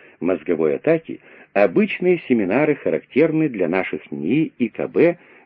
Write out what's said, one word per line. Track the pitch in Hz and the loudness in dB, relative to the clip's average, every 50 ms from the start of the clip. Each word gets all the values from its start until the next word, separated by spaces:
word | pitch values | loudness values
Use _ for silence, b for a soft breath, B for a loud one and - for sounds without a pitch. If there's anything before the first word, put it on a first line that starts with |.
| b b b b | b b b b
мозговой | b 85 92 - - - 87 78 80 78 69 | b -4 -4 -4 -2 -4 -2 0 0 0 -2
атаки, | 65 - - 165 160 - - - - B B B B B B B | -2 0 0 -2 -2 -2 -8 -16 -16 B B B B B B B
обычные | 196 202 196 165 165 214 208 - - 185 180 185 160 - | 2 2 2 2 2 0 0 -2 -2 0 0 0 0 0
семинары, | - 127 117 104 87 95 131 151 151 147 | 0 0 0 2 0 0 0 2 0 0
характерные | - - 92 78 78 - _ - 120 156 160 151 156 156 151 | -2 -2 -2 -2 -4 -4 _ 0 2 2 2 2 0 -2 -2
для | 123 104 90 80 | -2 -2 -2 0
наших | 85 95 90 - - 80 - - | 0 -2 -2 -4 -6 -10 -10 -10
нии | - 71 73 80 113 151 160 - - - | -10 -6 -4 -2 0 0 0 -2 -4 -4
и | 123 113 | -6 -4
К | - - 71 - | -4 -6 -8 -4
Б, | - - 135 170 165 165 b b b b b | 0 2 2 2 2 -2 b b b b b